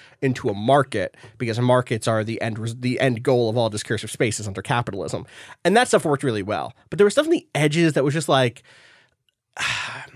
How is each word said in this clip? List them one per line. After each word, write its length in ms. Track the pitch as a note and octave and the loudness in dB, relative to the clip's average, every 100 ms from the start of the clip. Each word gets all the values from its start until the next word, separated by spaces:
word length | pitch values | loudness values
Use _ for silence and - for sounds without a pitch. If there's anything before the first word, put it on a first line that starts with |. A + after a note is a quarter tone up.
| - _ | -20 _
into 280 | C3+ B2 A#2+ | -2 -2 -4
a 40 | |
market, 640 | G2 A2+ C#3+ B2+ G#2+ F2 - - - | -2 2 4 2 -4 -6 -8 -20 -8
because 220 | A#2 A2+ | -4 0
markets 480 | B2 B2+ B2 A2 - | 2 2 2 -2 0
are 160 | A2 | 0
the 180 | A2 A2+ | -2 -4
end 160 | A2+ A2 | -6 -6
res-, 160 | A2+ B2 | -8 -4
the 240 | B2 B2+ | -4 0
end 220 | C3+ A2+ | 0 0
goal 260 | B2+ B2 A2+ | 2 2 2
of 80 | A#2 | 0
all 120 | A2+ | -2
discursive 400 | G2+ - A#2 A2+ | -2 -6 -6 -6
spaces 360 | - B2 G2+ G#2 | -2 -2 -2 -8
under 140 | F#2+ | -8
capitalism. 640 | - B2 A2+ G2 D#2 E2+ - - - - | -2 -2 -2 -6 -6 -8 -10 -20 -20 -4
And 120 | F3 G#3+ | 2 4
that 100 | B3 | 4
stuff 180 | G3+ E3 | 2 2
worked 180 | C#3+ | 0
really 200 | C3+ G#2+ | 0 -2
well. 300 | F#2+ F#2+ C2 - _ | -2 -4 -6 -12 _
But 80 | D#3+ | 2
there 80 | G3+ | 4
was 80 | |
stuff 120 | C#4 D#4 | 4 2
in 60 | |
the 160 | E4+ - | -2 -2
edges 400 | C#3+ D#3 D#3+ E3 | 0 2 4 2
that 100 | D3 | 2
was 100 | C#3 | 0
just 160 | D#3 D#3 | 0 2
like, 340 | C#3 B2 - _ - - _ _ _ _ _ _ - | 2 2 -2 _ -20 -20 _ _ _ _ _ _ -8
<sighs> 20 | - - - - - | -6 -6 -10 -12 -16